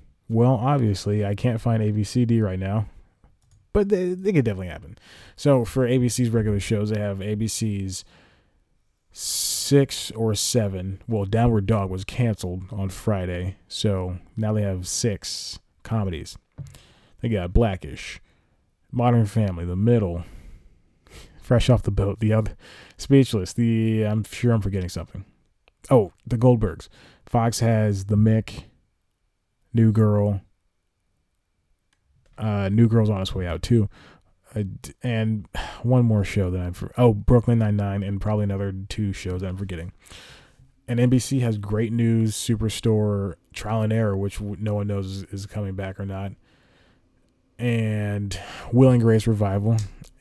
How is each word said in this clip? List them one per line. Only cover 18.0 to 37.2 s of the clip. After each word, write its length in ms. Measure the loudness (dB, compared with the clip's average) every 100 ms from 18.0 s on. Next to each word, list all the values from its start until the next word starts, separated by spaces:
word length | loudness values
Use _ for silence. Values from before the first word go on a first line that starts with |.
| -14 -16 _ _ _ _ _ _ _
Modern 360 | 0 4 4 4
Family, 380 | 2 0 -2
The 120 | -4 0
Middle, 480 | 4 4 2 -4 -8 -16 -20 -20 -20 _ _ _ _ -20 -20 -14
Fresh 300 | 0 2 4
Off 120 | 2
the 80 | 2
Boat, 300 | -2 -2 0
The 120 | 2
Other, 240 | 2 0 -6 -18 -20 -20 -12
Speechless, 540 | 4 6 6 0 -4
the, 500 | 0 0 2 2 0
I'm 220 | 0 -2
sure 280 | -4 -2 0
I'm 80 | 2
forgetting 280 | 0 -2 -4
something. 360 | -8 -12 -14 -18 _ _ _ _ _ 2
Oh, 240 | 4 2 _ -6
The 100 | 2
Goldbergs. 520 | 4 4 2 -4 -14 -20 -20 _
Fox 360 | -4 0 0 0
has 460 | 2 2 2 0 0
The 100 | 2
Mick, 480 | 4 4 0 -10 -18 _ _ _ _ _ _ _ _ _ _
New 200 | 2 4
Girl, 500 | 6 4 4 0 -2 -6 _ _ _ _ _ _ _ _ _ _ _ _ _ _ _ _ _ _ -8
uh, 320 | -4 0 2
New 200 | 4 6
Girl's 220 | 6 2
on 120 | 0
its 120 | -2
way 120 | -4 -4
out 160 | -4
too, 260 | 2 2 2 -4 -20 _ _ _ _
uh, 80 | -8 -8 -8
d-, 120 | -16 -10
and 440 | -4 -2 0 -2 -4 -10
<sighs> 180 | -10 -6
one 220 | 2 4
more 200 | 4 4
show 260 | 2 0 -2
that 100 | -2
I'm 120 | -4
for-, 200 | -6 -8 2
oh, 160 | 4
Brooklyn 440 | 4